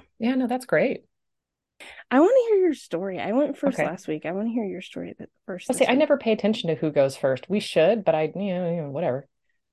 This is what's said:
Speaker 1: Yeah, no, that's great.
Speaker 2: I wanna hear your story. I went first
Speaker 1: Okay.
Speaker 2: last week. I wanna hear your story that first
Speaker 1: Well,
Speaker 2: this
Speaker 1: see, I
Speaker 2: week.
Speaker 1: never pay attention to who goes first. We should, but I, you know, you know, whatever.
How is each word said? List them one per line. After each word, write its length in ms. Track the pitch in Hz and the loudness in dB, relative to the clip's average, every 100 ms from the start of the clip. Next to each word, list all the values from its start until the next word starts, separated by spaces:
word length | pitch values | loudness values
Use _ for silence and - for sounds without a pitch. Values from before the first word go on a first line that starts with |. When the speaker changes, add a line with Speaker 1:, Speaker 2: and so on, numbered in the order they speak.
| _ - | _ -6
Speaker 1:
Yeah, 160 | 226 262 | -4 -2
no, 120 | 247 | -2
that's 180 | 254 - | -4 0
great. 380 | 156 240 - _ _ _ _ _ _ _ _ - - - | 0 0 -2 _ _ _ _ _ _ _ _ -20 -18 0
Speaker 2:
I 100 | 254 | 4
wanna 120 | 359 523 466 | 6 6 4
hear 100 | 403 | 4
your 160 | 359 | 4
story. 460 | 269 - 165 196 180 | 0 -6 -6 -6 -6
I 120 | 175 | -2
went 260 | 240 294 277 | 0 0 0
first 220 | 277 214 | -2 0
Speaker 1:
Okay. 80 | 147 | -2
Speaker 2:
last 200 | 175 - | -4 -8
week. 180 | 156 156 | -8 -6
I 60 | |
wanna 180 | 185 226 | -4 -4
hear 160 | 233 202 | -4 -6
your 160 | 180 | -8
story 340 | - - - - | -10 -12 -12 -14
that 100 | - _ - | -18 _ -14
first 220 | 185 - | -12 -4
Speaker 1:
Well, 40 | |
Speaker 2:
this 60 | 247 | 0
Speaker 1:
see, 60 | 240 | 2
I 40 | |
Speaker 2:
week. 60 | 254 | 4
Speaker 1:
never 180 | 302 277 | 2 2
pay 140 | 226 | 0
attention 380 | 214 202 214 165 | 0 0 0 -2
to 60 | 156 | -2
who 160 | 156 | 0
goes 240 | 143 139 - | 2 2 2
first. 320 | 135 131 - | -2 -2 -2
We 100 | 196 | -4
should, 440 | - 165 165 226 | 0 2 4 4
but 120 | - 156 | 2 0
I, 160 | 156 180 | -2 -4
you 180 | 202 | -6
know, 160 | 180 175 | -4 -4
you 120 | 170 | -4
know, 60 | 143 | -6
whatever. 360 | 139 147 131 - _ _ _ _ | -4 -4 -4 -8 _ _ _ _